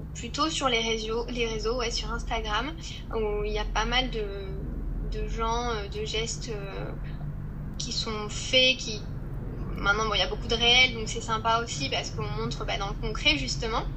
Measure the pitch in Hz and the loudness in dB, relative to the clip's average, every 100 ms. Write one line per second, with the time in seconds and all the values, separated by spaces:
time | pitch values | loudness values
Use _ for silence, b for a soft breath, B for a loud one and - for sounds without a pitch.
0 | - - 233 - 320 320 269 226 226 220 | -8 -6 -4 0 0 2 2 4 2 0
1 | 220 233 233 240 233 220 220 254 233 233 | 0 -2 -2 0 0 0 0 0 0 -2
2 | 220 233 - 226 214 208 277 339 B B | -2 -2 -2 -2 0 0 0 -4 B B
3 | - 226 214 208 208 214 208 214 220 247 | -4 0 0 0 0 0 0 2 2 2
4 | 254 226 202 196 196 - - - - - | 0 -2 -4 -4 -6 -6 -6 -4 -4 -4
5 | - 214 214 220 226 240 240 214 196 - | -2 -2 -2 0 2 2 0 -2 -2 -4
6 | 214 220 226 - 226 208 - 143 - - | -2 -2 -2 -2 -4 -4 -4 -4 -4 -4
7 | B B - - - - - - 240 - | B B -4 -4 -6 -6 -6 -4 -2 -2
8 | 226 214 214 - - 254 262 247 226 214 | -2 -2 -4 -4 4 6 6 4 -2 -6
9 | - - - - - - - - 196 208 | -6 -6 -6 -6 -6 -6 -4 0 2 4
10 | 220 202 185 208 - 226 240 247 254 226 | 2 2 2 0 0 4 6 8 6 4
11 | 214 226 226 220 226 226 233 - 277 - | -2 -4 -2 2 4 2 2 -2 -2 -2
12 | - - 208 214 233 247 208 196 196 208 | -2 -4 -2 -2 -2 -2 -2 -2 -2 -2
13 | 226 214 294 294 247 - 226 240 - | -2 2 4 4 0 -2 0 0 0